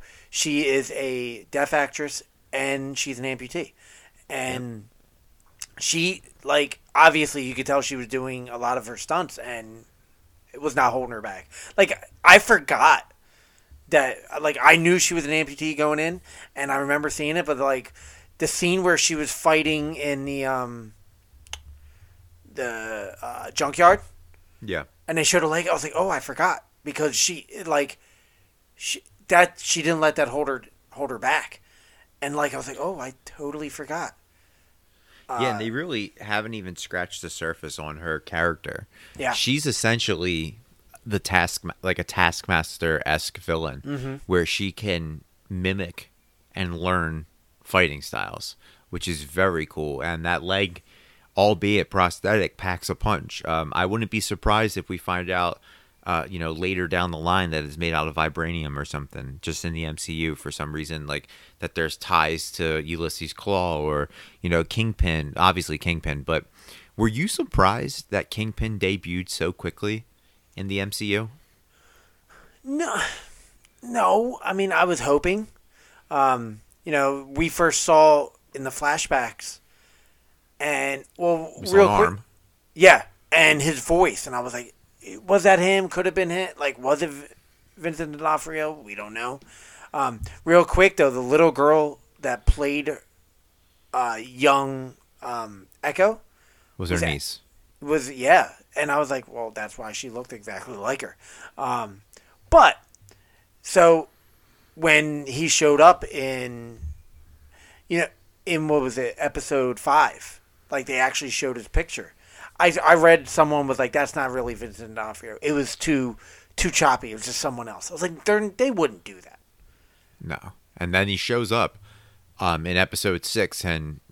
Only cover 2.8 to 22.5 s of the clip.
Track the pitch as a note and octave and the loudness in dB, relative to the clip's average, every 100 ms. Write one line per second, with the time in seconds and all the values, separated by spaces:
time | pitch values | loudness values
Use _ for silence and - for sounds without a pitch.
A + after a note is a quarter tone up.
2.8 | C3+ C#3 C#3+ B2 C3 B2+ B2 F3 D#3+ _ | -6 -6 -8 -6 -8 -8 -8 -10 -10 _
3.8 | - - - _ - C3+ C3 B2+ B2 A2+ | -20 -20 -20 _ -12 -8 -6 -6 -8 -12
4.8 | A2 _ _ _ _ _ _ - - - | -18 _ _ _ _ _ _ -20 -20 -8
5.8 | - E3 F3 F#3+ - - - D3 C#3+ - | -4 0 -2 -4 -10 -12 0 0 0 -4
6.8 | _ C#3+ D#3+ D#3 D3+ D3 B2+ B2 B2+ C#3 | _ 6 8 8 0 -2 -6 -6 -2 -2
7.8 | B2+ C3+ A#2+ C3 C3 B2+ B2 A#2+ A#2+ B2+ | -2 -6 -6 -6 -6 -8 -10 -6 -2 -2
8.8 | A2+ A#2 - D#3+ E3+ - A#2+ A#2+ A2 A2+ | -4 -10 -4 -4 -4 -8 -12 -12 -12 -20
9.8 | A2+ _ _ _ _ _ _ C3 D3 C#3+ | -20 _ _ _ _ _ _ -8 -4 4
10.8 | B2 B2 B2 A2+ G#2+ F#2 - - - - | 4 4 -4 -8 -10 -12 -16 -20 -4 2
11.8 | G3 F#3+ - - E3+ G3 G3 G#3+ C#3 C3 | 2 2 -10 2 10 10 10 2 2 4
12.8 | C#3+ C#3 - _ _ _ _ _ _ - | 6 6 0 _ _ _ _ _ _ -20
13.8 | - D3+ C3 - - D3+ D3+ C3 C#3 E3 | 0 2 2 -2 -10 -4 -2 4 6 8
14.8 | E3 F3+ - E3+ C#3+ D#3 D3 C#3+ D#3 D3 | 6 4 2 0 -2 0 -2 -4 -6 -2
15.8 | D3+ D3+ D#3+ F3+ - - - - C#3 C#3 | 0 0 -2 -6 -12 -20 -18 -8 -4 -2
16.8 | C#3 C#3+ D3 - D3 E3 D#3+ C#3 C#3 C3+ | 0 0 -2 -4 -4 -2 -2 -2 0 -2
17.8 | A#2 - - - - - D#3 - F3 F#3 | -6 -18 -20 -20 -20 -6 -4 -2 0 0
18.8 | F3+ E3 - D#3+ D3+ - E3 D#3 D#3 D#3 | 2 2 2 0 -4 -2 2 4 2 -2
19.8 | D3 D#3 D3 C#3 C#3 C#3 C3+ C3 B2 A#2+ | -4 -6 -6 -4 -6 -6 -4 -4 -6 -10
20.8 | A2 - - _ _ - - - - - | -16 -20 -20 _ _ -20 -20 -20 -18 -20
21.8 | - - - _ - _ _ | -20 -20 -20 _ -20 _ _